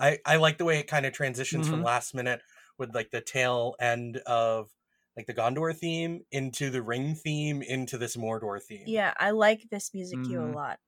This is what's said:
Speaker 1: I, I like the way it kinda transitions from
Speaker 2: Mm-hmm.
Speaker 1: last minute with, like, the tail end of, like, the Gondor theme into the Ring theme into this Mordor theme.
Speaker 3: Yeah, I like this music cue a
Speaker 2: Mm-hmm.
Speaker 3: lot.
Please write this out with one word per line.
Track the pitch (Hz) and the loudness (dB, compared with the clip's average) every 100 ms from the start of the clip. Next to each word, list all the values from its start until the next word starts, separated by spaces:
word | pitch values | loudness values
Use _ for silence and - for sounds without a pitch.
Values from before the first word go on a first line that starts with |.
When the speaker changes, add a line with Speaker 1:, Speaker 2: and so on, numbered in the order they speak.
Speaker 1:
I, | 139 151 143 | 4 4 4
I | 160 | 6
like | 156 156 | 6 4
the | |
way | 170 156 | 2 2
it | 147 | 2
kinda | 151 135 | 0 0
transitions | - 139 120 135 160 156 | 0 -2 -2 -2 0 0
from | 160 | 0
Speaker 2:
Mm-hmm. | |
Speaker 1:
last | 139 120 - | 2 2 0
minute | 135 123 123 - - - - | -4 -2 -2 -6 -20 -18 -10
with, | 123 | -6
like, | 117 110 | -4 -4
the | 120 | -6
tail | - 135 127 123 117 - | -2 2 2 4 0 0
end | 123 117 120 123 - | 0 0 -2 -6 0
of, | 120 113 113 107 _ _ _ _ - | 2 4 2 -4 _ _ _ _ -14
like, | 113 | -8
the | |
Gondor | 117 113 135 160 160 | 0 0 2 -2 -2
theme | 170 165 165 170 - | -2 -2 -2 -6 -6
into | 135 135 - 139 | -4 -4 -2 -2
the | 127 | -2
Ring | 110 120 139 | -2 -2 -2
theme | 156 156 151 151 143 | -4 -4 -2 0 -2
into | 131 131 127 120 | -2 -4 -2 -4
this | 120 120 | -4 -4
Mordor | 113 110 110 101 | -4 -2 -4 -6
theme. | - 208 220 | -8 -12 -4
Speaker 3:
Yeah, | 220 190 - | 0 0 2
I | 196 | 2
like | 220 214 220 226 | 4 4 4 -2
this | 202 - | -8 -8
music | 196 180 131 | -8 -8 -6
cue | 127 123 | -4 -4
a | |
Speaker 2:
Mm-hmm. | - | -4
Speaker 3:
lot. | - 139 - | -6 -6 -8